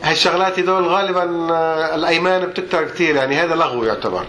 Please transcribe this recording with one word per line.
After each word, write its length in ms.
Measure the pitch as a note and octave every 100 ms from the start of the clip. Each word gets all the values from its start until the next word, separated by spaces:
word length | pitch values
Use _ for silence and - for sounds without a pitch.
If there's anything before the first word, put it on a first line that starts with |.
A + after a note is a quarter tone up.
هالشغلات 560 | D#3 D#3+ F#3 E3+ F#3+ F#3
هدول 280 | F3+ F#3+ F3
غالبا، 640 | F#3 G3 F3+ F3 E3+ E3
آه، 420 | E3 D#3+ D#3+ D#3+ D#3
الأيمان 500 | E3+ E3 F3+ F#3 F3+
بتكتر 380 | F3+ F#3 F3+
كتير، 320 | D#3 - E3+ D3+
يعني 200 | C3+ C#3+
هذا 200 | E3+ D#3+
لغو 280 | D#3 A#2+
يعتبر. 420 | A2 G#2 A2 F2+